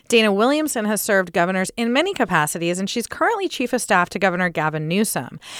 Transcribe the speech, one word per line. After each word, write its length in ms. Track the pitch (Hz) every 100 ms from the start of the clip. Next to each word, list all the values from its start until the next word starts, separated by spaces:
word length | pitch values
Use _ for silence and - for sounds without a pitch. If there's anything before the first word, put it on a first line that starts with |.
| _
Dana 220 | 233 220
Williamson 540 | 196 233 294 311 254
has 160 | 214 214
served 320 | - 196 180
governors 380 | 180 175 190 185
in 160 | - 233
many 220 | 247 359
capacities, 640 | 381 233 175 151 180 170 180
and 100 | 196
she's 180 | 233 226
currently 420 | - 330 440 359
chief 240 | - 247
of 80 | 247
staff 300 | - 190 175
to 80 | 196
Governor 320 | 190 175 180
Gavin 380 | 165 156 156 156
Newsom. 520 | 180 220 - 127 - - -